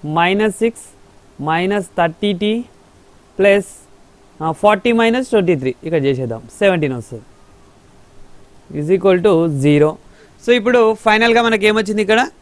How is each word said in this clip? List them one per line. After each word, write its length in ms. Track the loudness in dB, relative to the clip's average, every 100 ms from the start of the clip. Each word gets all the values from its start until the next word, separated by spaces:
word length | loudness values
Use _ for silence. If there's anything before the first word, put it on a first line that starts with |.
| -4 0
మైనస్ 400 | 0 2 0 0
సిక్స్ 220 | -4 -4 -20 _ -20 _ _ -10 -4
మైనస్ 380 | -2 -2 -4 -6 -2
థర్టీ 340 | -2 -2 -6
టీ 200 | -2 -2 -4 -8 _ _ _ _ _ _ 0
ప్లస్, 300 | 2 2 -2 -18 -20 -20 _ _ _ _
ఆ, 80 | -8
ఫార్టీ 400 | 0 2 2 0
మైనస్ 380 | 2 0 0 0
ట్వంటీ 260 | 0 2 0
త్రీ, 100 | -2 -6 -6
ఇక్కడ 160 | -2 -2
చేసేద్దాం, 360 | -2 -6 -10 -14 -2
సెవెంటీన్ 360 | 0 0 -4 -6
వస్తుంది, 260 | -10 -18 -20 -20 -20 -20 -20 _ _ _ -20 -20 -20 -20 -20 -20 _ -10
is 100 | -2 0
equal 220 | 2 2 2
to 60 | 2 0 0
zero. 260 | 2 4 2 -2 -20 -20 -20 _
So, 60 | 0 0
ఇప్పుడు 200 | 2 2 2 0 0
ఫైనల్గా 360 | 2 4 2 2
మనకి 180 | 0 0
ఏమొచ్చింది 320 | 0 -2 -4 0
ఇక్కడ? 160 | 0 0 -8